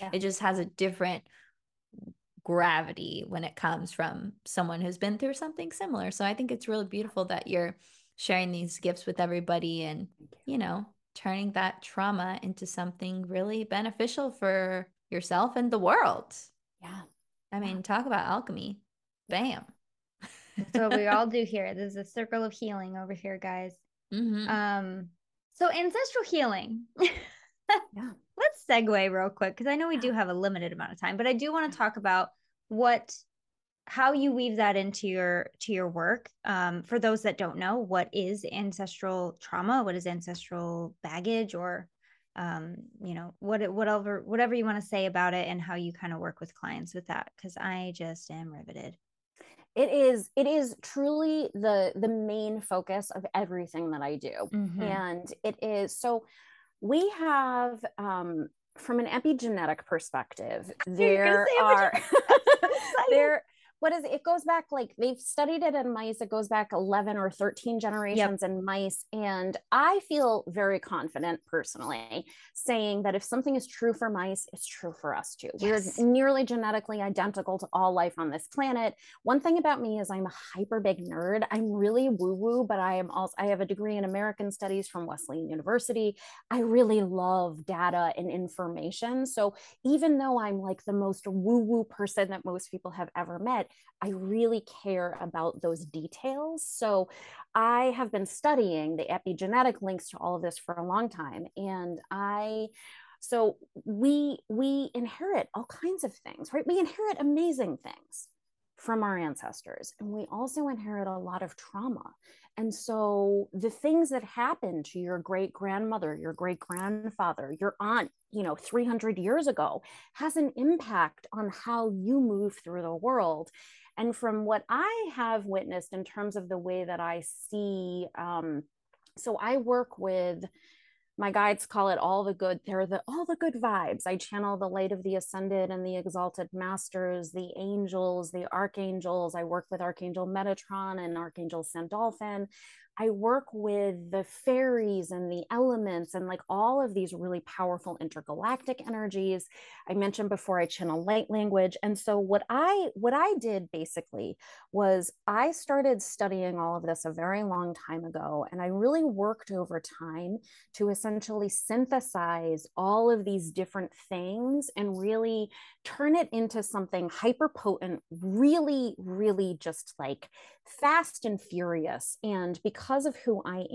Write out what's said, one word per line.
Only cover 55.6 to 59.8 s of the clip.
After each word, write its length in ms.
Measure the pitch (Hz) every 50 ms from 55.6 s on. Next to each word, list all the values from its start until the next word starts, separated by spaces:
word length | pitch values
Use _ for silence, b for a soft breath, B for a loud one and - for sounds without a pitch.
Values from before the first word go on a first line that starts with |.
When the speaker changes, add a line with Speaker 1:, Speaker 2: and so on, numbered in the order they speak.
| -
Speaker 1:
is, 340 | 220 214 202 196 - - -
so 260 | - 240 233 226 226 b b b b b b b b b b _
we 260 | - 202 277 330 370 403
have, 720 | 415 330 320 320 294 277 262 254 254 247 247 247 240 220 233 - -
um, 520 | - 202 202 190 180 175 175 170 156 151 - - _ _ _ _
from 240 | - - - 240 240
an 60 | 240
epigenetic 800 | - - 254 - 302 294 254 240 233 208 185 165 151 156 -